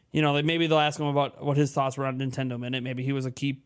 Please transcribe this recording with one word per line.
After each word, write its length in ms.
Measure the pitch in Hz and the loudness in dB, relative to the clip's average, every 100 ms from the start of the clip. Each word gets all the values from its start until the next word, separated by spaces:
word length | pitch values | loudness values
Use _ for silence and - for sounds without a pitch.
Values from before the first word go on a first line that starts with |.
| _ | _
you 80 | 151 | 2
know, 120 | 147 | 2
like, 100 | 143 151 | 4 2
maybe 220 | 165 165 | 2 4
they'll 120 | 156 | 4
ask 200 | 151 151 | 2 0
him 60 | 147 | 0
about 380 | 143 135 - | 0 0 -2
what 120 | 143 139 | 0 2
his 140 | 143 | 2
thoughts 220 | 143 135 135 | 0 -2 -2
were 80 | 135 | -4
on 120 | 131 | -2
Nintendo 400 | 131 123 127 120 | -4 -2 -4 -4
Minute. 240 | 123 131 | -4 -4
Maybe 200 | 127 127 | -4 -4
he 100 | 135 | -2
was 120 | 139 131 | -2 -4
a 60 | |
key 300 | 127 139 135 | -4 -4 -4